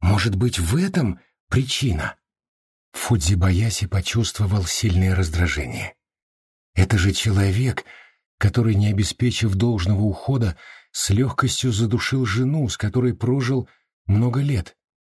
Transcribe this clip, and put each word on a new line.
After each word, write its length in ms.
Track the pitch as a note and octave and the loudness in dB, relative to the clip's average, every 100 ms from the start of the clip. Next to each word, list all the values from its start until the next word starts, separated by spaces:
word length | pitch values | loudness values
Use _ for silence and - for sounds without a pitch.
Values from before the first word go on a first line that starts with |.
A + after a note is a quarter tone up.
Может 340 | E2+ G#2 A2 F#2+ | 0 2 0 0
быть, 240 | A#2+ - | 0 0
в 160 | E2 C#3+ | 0 0
этом 440 | G3 F#3 A#2 F2 _ _ - | 0 0 -2 -4 _ _ -2
причина? 640 | C3 B2+ - C3+ D#2 C#2 - _ _ _ _ _ _ _ | -2 0 -2 -2 -2 -4 -10 _ _ _ _ _ _ _
Фудзибаяси 960 | - - A2+ D#2+ F#2 F#2 F#2 A2 - F#2 | -8 -2 0 2 2 2 2 0 -2 -2
почувствовал 800 | G2 - A#2 A2 - G2+ G2+ F#2 | -4 -2 -2 -2 -2 -2 0 -2
сильное 500 | - A2 F2+ F#2 F#2 | -2 0 2 2 2
раздражение. 800 | E2+ E2 F2 - B1 A1 - - _ _ _ _ _ _ _ | 0 0 0 -2 -6 -8 -12 -14 _ _ _ _ _ _ _
Это 240 | - F#2 G#2+ | 2 2 4
же 140 | F#2+ | 2
человек, 720 | F2+ A2 G2 G2 G2 C3 - - - - _ _ - | 0 0 2 2 2 0 -4 -10 -20 -20 _ _ 0
который, 380 | G2+ - A2+ G2+ | 0 2 2 4
не 120 | G#2 | 2
обеспечив 680 | G2+ G#2 - B2 - A2+ F#2+ | 2 -2 0 -2 0 0 0
должного 460 | A#2 A2 F2 G2 | 0 0 0 0
ухода, 560 | G#2+ F#2 - C3+ A2 - - - _ | 0 -2 -2 -2 -2 -4 -14 -20 _
с 180 | - - | -6 0
легкостью 640 | G2+ C3 - B2 - C3 | 2 0 0 -2 -2 -2
задушил 540 | G#2 A2+ A#2 - C3+ A#2+ | 0 0 0 0 -2 -2
жену, 420 | G#2+ C3 D#3 A#2+ | 0 0 0 -2
с 80 | - | -2
которой 360 | G#2 B2+ B2 | -2 0 0
прожил 560 | G#2 A2+ C3+ B2 C3+ B2+ _ _ _ - | -2 -2 -2 0 -2 -4 _ _ _ 0
много 340 | G#2 A#2+ B2+ | 2 2 0
лет. 340 | C#3+ A#2 - _ _ _ | 0 -2 -4 _ _ _